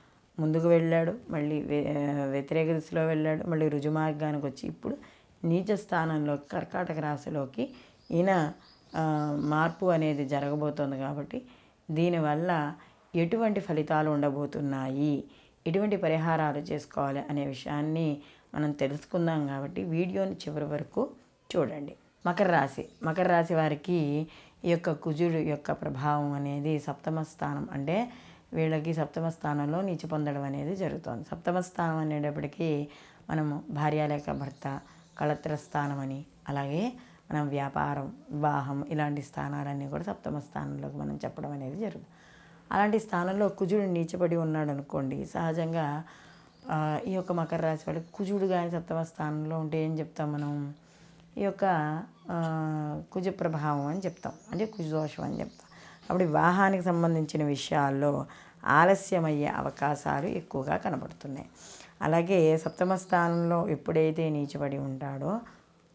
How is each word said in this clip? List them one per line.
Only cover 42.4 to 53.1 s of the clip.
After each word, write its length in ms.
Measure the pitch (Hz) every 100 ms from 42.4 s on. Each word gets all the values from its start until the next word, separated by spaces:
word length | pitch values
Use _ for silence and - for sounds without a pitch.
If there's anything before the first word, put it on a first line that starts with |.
| - - -
అలాంటి 280 | 185 208 214
స్థానంలో 500 | 214 175 180 190 202
కుజుడు 320 | 202 190 208
నీచపడి 540 | 196 175 165 180 180 170
ఉన్నాడు 340 | 160 156 151
అనుకోండి, 560 | 139 139 151 135 139 139
సహజంగా, 800 | 165 165 160 165 165 147 147 165 - - - - - -
ఆ, 320 | 156 156 151 -
ఈ 40 |
యొక్క 200 | 185 180
మకర 300 | 175 165 165
రాశి 200 | 165 156 160
వాళ్ళకి 240 | 160 165
కుజుడు 320 | - 190 202 190
కానీ 260 | 180 170
సప్తమ 320 | 170 170 165
స్థానంలో 560 | 165 - 151 151 156 160
ఉంటే 240 | 156 160
ఏం 160 | 156 160
చెప్తాం 340 | 156 - 151
మనం? 400 | 147 147 147 143 147 - - - - - -
ఈ 60 |
యొక్క, 220 | 202 196 196 170 151 156 208 - -
ఆ, 680 | 170 165 160 156 156 151 151 170